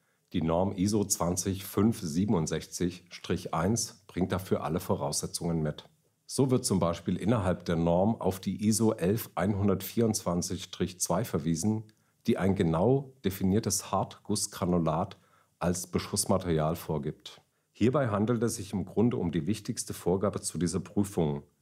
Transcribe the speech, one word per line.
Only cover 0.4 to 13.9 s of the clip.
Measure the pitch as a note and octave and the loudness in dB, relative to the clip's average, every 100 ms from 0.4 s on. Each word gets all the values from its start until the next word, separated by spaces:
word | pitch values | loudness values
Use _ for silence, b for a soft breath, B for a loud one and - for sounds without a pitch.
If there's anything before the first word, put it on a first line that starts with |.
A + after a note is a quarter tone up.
Norm | D#2+ E2+ G2 G2+ | 0 2 0 0
iso | G2 G#2+ | 0 2
zwanzig | G2+ - E2+ F2+ G2+ F#2+ | 0 0 0 0 -2 -4
fünf | - - A2 A2+ | -4 2 2 2
siebenundsechzig | F2 D#2 G#2 F#2+ D#2 D#2+ - - F2+ - - | -2 0 2 2 0 -4 -6 -4 -4 -4 -14
Strich | - - F#2 - | -12 -6 -4 -4
eins | D#2+ F2+ A#2 - - - | 0 0 0 -4 -10 -10
bringt | F2 F#2 | -4 -2
dafür | F2+ F#2 - | -2 -2 -2
alle | - F2 | 0 -2
Voraussetzungen | - F#2 C#3+ - - - E2+ E2 | -2 -2 -2 -4 -4 -4 -2 0
mit. | D#2 - - _ _ _ - | -2 -4 -14 _ _ _ -4
So | - C3+ | 0 2
wird | B2+ - | 2 2
zum | G2 | 2
Beispiel | E2+ E2+ - F2+ | 2 0 -2 0
innerhalb | F2+ A#2+ F#2 F2 - | 2 2 2 0 0
der | E2 | 2
Norm | E2+ E2+ G#2 A2+ | 4 4 4 2
auf | F#2 F#2+ | -2 -2
die | G#2 F#2 G#2 | -4 0 2
iso | G#2+ A2 | 4 2
elf | - F2 A2 - - | 4 2 0 -2 -2
einhundertvierundzwanzig | F#2+ G2+ G2+ F#2+ - - A2+ G#2 - F2 - F2 | 0 2 2 2 0 0 2 2 0 -2 -2 -6
Strich | - - F2+ - | -8 -4 -4 -2
zwei | - F2+ | -2 0
verwiesen, | F2+ F2 D2+ D#2+ G#2+ A2 G#2+ b b b - | 0 -2 0 0 0 -2 -6 b b b 0
die | - | 2
ein | F#2+ F#2+ | 2 2
genau | E2+ D#2+ G#2+ C#3 C#3+ - | 2 4 4 2 0 -6
definiertes | F#2+ F#2 F#2 G#2 G#2+ - - | -6 0 2 2 2 -2 -2